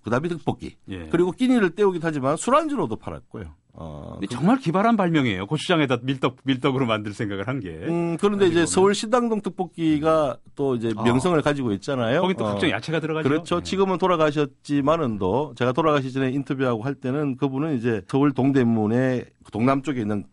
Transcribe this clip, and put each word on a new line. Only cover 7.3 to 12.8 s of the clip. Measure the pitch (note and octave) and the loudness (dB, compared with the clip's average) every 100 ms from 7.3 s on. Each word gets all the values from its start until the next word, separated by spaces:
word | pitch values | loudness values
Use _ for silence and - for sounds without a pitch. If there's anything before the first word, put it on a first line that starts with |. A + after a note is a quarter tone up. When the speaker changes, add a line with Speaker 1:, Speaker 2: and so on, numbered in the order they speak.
| G2 G2+ | -4 -6
Speaker 2:
한 | C3 | -6
게. | F#2 | -8
Speaker 1:
음, | D#2+ A2 E3+ E3+ E3 | -10 -6 -4 -2 0
그런데 | G3+ G3+ F#3+ | 0 4 4
이제 | |
Speaker 2:
어떻게 | |
보면. | E3+ D#3+ | 4 2
Speaker 1:
서울 | - F#3+ G#3 | 4 4 2
시당동 | A3 B3 A#3+ G#3+ | 0 0 0 -2
떡볶이가 | G3 - F3 - D#3+ D3+ D#3+ D#3+ D3 - - - | -4 -6 -8 -2 0 2 2 2 2 -4 -12 -4
또 | C#3 B2 | -2 0
이제 | A2+ A2 | -2 0
Speaker 2:
아. | |
Speaker 1:
명성을 | A#2 B2 F3+ E3 | 2 2 2 2
가지고 | D3 C#3+ B2 | 2 0 0
있잖아요. | G2 - C3+ A2+ C#3 | -2 -2 -2 0 2
Speaker 2:
거기 | F#3 F#3+ | 0 0
또 | A2 | -2
Speaker 1:
어. | |
Speaker 2:
각종 | G2+ D#3+ | 0 0
야채가 | A2+ | -2